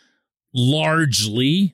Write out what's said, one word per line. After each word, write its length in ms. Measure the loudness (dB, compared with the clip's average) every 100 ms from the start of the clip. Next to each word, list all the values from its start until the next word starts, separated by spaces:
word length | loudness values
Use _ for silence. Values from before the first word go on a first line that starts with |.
| _ _ _ _ _
largely, 1200 | -2 0 0 0 0 0 -2 -4 -2 0 2 0